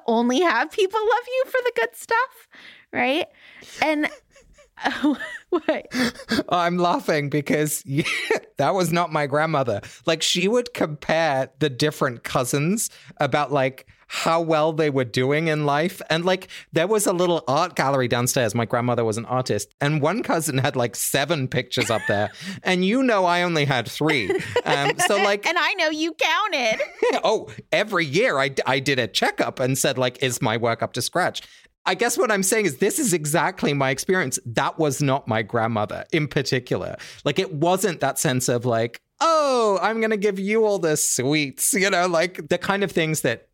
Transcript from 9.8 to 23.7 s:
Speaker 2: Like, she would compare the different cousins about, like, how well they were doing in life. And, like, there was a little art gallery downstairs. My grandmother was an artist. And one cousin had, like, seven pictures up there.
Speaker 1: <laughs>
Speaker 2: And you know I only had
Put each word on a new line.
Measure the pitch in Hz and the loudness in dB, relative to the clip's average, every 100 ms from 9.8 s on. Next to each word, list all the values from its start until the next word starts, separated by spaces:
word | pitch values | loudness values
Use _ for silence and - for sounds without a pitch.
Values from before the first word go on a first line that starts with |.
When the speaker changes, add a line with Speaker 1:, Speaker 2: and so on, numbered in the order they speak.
| - - - | -6 -8 -4
Speaker 2:
Like, | 160 | -2
she | - 175 185 | 0 0 2
would | 247 240 | 0 -2
compare | - 175 147 - 160 160 135 131 - | -4 -4 -4 -2 0 2 0 -2 -2
the | 151 | -4
different | 123 151 - 143 117 | 0 -2 0 -4 -4
cousins | - 147 123 143 156 220 - - - - | -4 -2 0 0 0 -2 -4 -10 -12 -4
about, | 143 147 135 | 0 0 0
like, | 143 131 131 - _ - | 0 0 -4 -20 _ -12
how | - 175 165 | -4 0 2
well | 160 160 156 | 2 2 2
they | 156 151 | 2 0
were | 135 120 | 0 0
doing | 127 127 147 165 | 0 2 2 0
in | 151 147 | 0 0
life. | 143 180 - - | 0 -2 -4 -4
And, | 160 180 | -2 0
like, | 185 - - - | 0 -4 -18 -4
there | 160 180 | -2 2
was | 214 214 | 2 2
a | |
little | 175 180 160 - | 2 2 2 2
art | 143 175 151 | 0 0 0
gallery | 135 139 123 | 0 2 2
downstairs. | 120 120 139 113 | 0 0 0 0
My | 117 113 | 0 0
grandmother | 120 120 120 113 | 0 0 0 0
was | 107 | -2
an | 113 | -2
artist. | 127 123 104 - - | -2 -2 -4 -4 -4
And | 143 151 | 0 0
one | 147 214 | 0 -2
cousin | - 185 151 131 | -2 -2 0 0
had, | 139 131 | 0 0
like, | 120 - | -2 -2
seven | - 139 143 160 131 | -2 0 0 -2 -2
pictures | - - - 117 | -2 -2 -2 0
up | 110 - | 0 0
there. | 104 104 - 185 | 0 -2 -6 -14
Speaker 1:
<laughs> | 190 | -6
Speaker 2:
And | - 180 | -2 0
you | 185 254 | 2 2
know | 262 208 175 | 2 2 2
I | 175 | 2
only | 175 160 | 2 2
had | 139 | 2